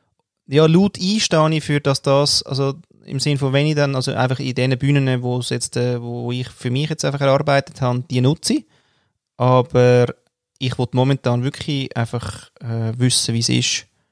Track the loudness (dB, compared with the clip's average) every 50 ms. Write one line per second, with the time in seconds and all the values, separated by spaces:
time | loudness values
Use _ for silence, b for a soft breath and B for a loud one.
0 | _ _ _ _ _ _ _ _ _ 0 4 4 6 6 6 6 4 4 0 -2
1 | -2 -2 0 0 0 0 2 2 2 2 0 -2 -2 -2 -2 0 0 0 -2 0
2 | 0 2 2 2 2 2 0 -2 -4 -4 -4 -2 -2 -4 -4 -6 -14 _ _ _
3 | -14 -8 -6 -4 -2 -2 0 0 0 0 0 2 2 2 2 0 0 0 0 -2
4 | -4 -4 -2 -2 0 0 -2 -4 -4 -4 -2 -2 0 0 0 0 2 2 2 2
5 | 2 2 0 -2 -2 -2 -4 -4 -4 -4 -4 -6 -6 -6 -4 -2 -2 -2 -2 -4
6 | -6 -8 -8 -8 -6 -6 -6 -6 -6 -10 -12 -8 -4 -2 -2 -2 -2 -2 -4 -4
7 | -4 -4 -2 0 2 2 2 2 2 2 0 0 0 -4 -6 -4 -2 -2 -2 -2
8 | -4 -4 -2 2 2 2 0 0 -2 -2 -2 -2 -4 _ _ _ _ _ _ _
9 | _ _ _ _ _ _ _ -2 2 4 4 2 2 2 2 4 4 6 6 4
10 | 4 2 -2 _ _ _ _ _ _ _ _ -6 -4 -4 -2 -2 -4 -2 0 0
11 | 2 2 0 0 0 -2 0 0 -2 -4 -6 -6 -6 -4 -4 -4 -4 -6 -4 -6
12 | -4 -4 -4 -8 -8 -8 -12 -12 -18 _ _ -14 -8 -6 -4 -4 -4 -4 -2 0
13 | 0 2 2 0 -2 -2 -2 -2 0 0 0 0 0 -2 -4 -6 -8 _ _ _
14 | _ _